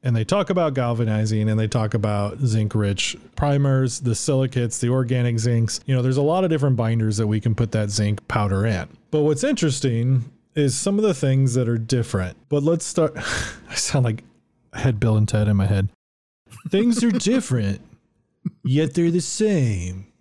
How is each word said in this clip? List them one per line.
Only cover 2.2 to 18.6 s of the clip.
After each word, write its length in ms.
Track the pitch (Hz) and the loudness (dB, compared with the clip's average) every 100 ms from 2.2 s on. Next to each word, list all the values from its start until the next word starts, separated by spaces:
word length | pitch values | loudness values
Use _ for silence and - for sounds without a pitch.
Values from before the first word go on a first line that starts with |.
| 101 120 | -2 -2
zinc-rich 760 | 131 110 107 110 101 101 - - - - | 0 0 0 0 0 -2 -4 -6 -14 -4
primers, 640 | 143 143 139 135 131 - | 0 2 2 2 0 -2
the 160 | 127 107 | -2 -2
silicates, 640 | - 135 131 127 117 - | 0 0 0 -2 -2 -2
the 100 | 120 | 0
organic 460 | 131 123 127 120 117 | 0 0 0 0 0
zincs. 460 | 117 117 110 - - | 0 2 0 -4 -2
You 80 | 131 | 0
know, 60 | |
there's 160 | 127 131 | 2 2
a 60 | |
lot 200 | 143 175 | 2 2
of 60 | 185 | 0
different 280 | 160 139 120 | 2 2 2
binders 400 | 113 117 110 107 | 0 0 0 0
that 100 | 107 | 0
we 120 | 107 | 0
can 140 | 117 | 0
put 180 | 110 113 | 0 0
that 180 | 110 104 | 0 -2
zinc 360 | 101 104 104 _ | 0 0 -2 _
powder 380 | - 104 98 110 | -2 0 0 0
in. 220 | 95 - - _ | -2 -6 -14 _
But 100 | 151 | 0
what's 220 | 151 147 | 2 2
interesting 800 | 269 269 160 131 135 113 123 131 117 _ _ - | 0 0 0 0 -2 0 0 0 -2 _ _ -2
is 200 | 143 135 | 0 0
some 220 | 196 202 | -2 0
of 60 | |
the 100 | 214 | 0
things 400 | 160 139 135 135 | 2 2 2 2
that 160 | 123 117 | 2 0
are 80 | 117 | -2
different. 600 | 113 127 113 98 90 - _ | 0 -2 0 -2 -4 -8 _
But 140 | 147 | 0
let's 220 | 147 170 - | 0 0 -2
start, 280 | - 156 - | 0 0 -2
<laughs> 540 | - - - - - | -6 -6 -6 -12 -10
I 60 | - | -6
sound 280 | - 143 | -2 0
like 200 | 120 107 - _ _ _ _ | 0 -2 -10 _ _ _ _
I 60 | - | -2
had 200 | 131 107 | -2 0
Bill 160 | 117 107 | 2 2
and 120 | 107 | 2
Ted 200 | 107 107 | 2 2
in 80 | 101 | 2
my 100 | 95 | 2
head. 220 | 98 98 _ _ _ _ _ _ - - | 2 0 _ _ _ _ _ _ -16 -2
Things 340 | 196 240 233 | 2 2 2
are 80 | 233 | 2
different, 680 | 180 190 254 - 123 101 98 - - _ _ _ _ - - | 2 2 0 0 -2 0 -4 -10 -20 _ _ _ _ -10 -6